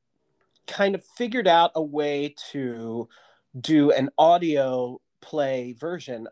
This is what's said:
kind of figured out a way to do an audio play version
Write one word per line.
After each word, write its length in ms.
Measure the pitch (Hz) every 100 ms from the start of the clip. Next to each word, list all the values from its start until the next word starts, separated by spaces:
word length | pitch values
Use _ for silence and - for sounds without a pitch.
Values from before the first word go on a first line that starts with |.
| _ _ _ _ _ _ -
kind 280 | - 202
of 100 | 185 - -
figured 300 | 240 247 185
out 220 | 170 170 160
a 60 |
way 520 | 156 147 147 143 143 147 -
to 580 | 143 127 117 113 113 113 _ _ _ _ 131
do 320 | 120 156 143
an 180 | 135 135 -
audio 800 | 160 175 170 147 131 127 123 127 _ _
play 520 | - 156 139 131 123 120
version 480 | 160 175 - 117 117